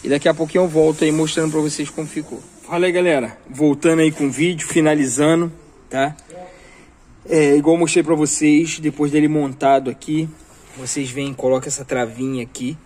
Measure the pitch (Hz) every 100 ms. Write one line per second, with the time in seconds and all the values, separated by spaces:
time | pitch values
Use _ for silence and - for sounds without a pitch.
0 | 131 143 170 160 160 180 180 156 156 151
1 | 156 156 160 165 160 156 151 151 147 -
2 | 156 160 151 113 - - - 139 180 175
3 | 180 147 117 - - 131 151 143 165 160
4 | 160 151 139 123 170 170 - 165 156 151
5 | 135 123 147 165 170 165 - - - 131
6 | 143 151 - 180 180 - - - - _
7 | _ - - 165 147 147 147 165 165 175
8 | 151 160 151 - 151 151 160 - 151 143
9 | 147 147 151 151 143 131 139 135 131 113
10 | - 156 160 - - - - - 127 147
11 | 131 131 139 131 131 131 131 139 135 127
12 | 117 113 131 131 117 - 127 156